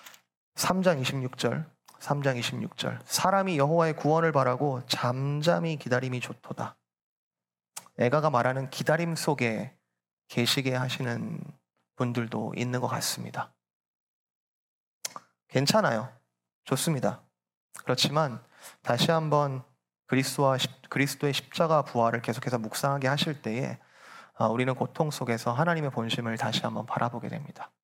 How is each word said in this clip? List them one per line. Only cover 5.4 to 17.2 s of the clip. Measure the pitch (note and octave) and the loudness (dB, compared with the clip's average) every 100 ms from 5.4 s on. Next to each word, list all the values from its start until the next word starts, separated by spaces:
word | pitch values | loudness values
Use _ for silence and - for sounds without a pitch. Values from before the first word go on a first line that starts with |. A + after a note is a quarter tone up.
| D#3 E3+ E3 D3+ | 2 2 2 -2
기다림이 | A#2+ B2 B2+ B2 | 0 0 0 -4
좋도다." | - A2+ - - A#2+ - _ _ _ _ _ _ _ _ _ - - - | -6 -10 -12 -8 -8 -10 _ _ _ _ _ _ _ _ _ -18 -10 -2
애가가 | B2 D3+ D3+ | 2 2 2
말하는 | B2 B2 C3 C3+ | 2 2 0 -4
기다림 | - C#3 D#3+ E3+ D#3+ | -4 0 2 0 -2
속에 | - C3+ A#2+ G#2+ - - _ _ _ _ - | 0 0 0 -2 -6 -12 _ _ _ _ -6
계시게 | - A#2 C#3+ C3 | -2 0 0 0
하시는 | B2+ B2+ - B2+ A#2 A2+ G#2+ - - _ _ _ - | -2 -2 -4 -4 -4 -6 -8 -12 -18 _ _ _ -4
분들도 | B2 A#2+ A#2 A2 A2+ - | -2 -2 -4 -4 -4 -4
있는 | B2 B2 | -2 -2
것 | A#2+ | -2
같습니다. | A#2+ - B2+ A#2 - - _ _ _ _ _ _ _ _ _ _ _ _ _ _ _ - - - _ _ | -2 -4 -4 -8 -10 -10 _ _ _ _ _ _ _ _ _ _ _ _ _ _ _ -14 -14 -20 _ _
괜찮아요. | C3 C#3 A3 E3 A2+ A#2+ - _ _ _ _ | 0 2 4 4 0 -4 -14 _ _ _ _
좋습니다. | - - E3+ C#3 G#2 - | -4 -2 0 0 -2 -4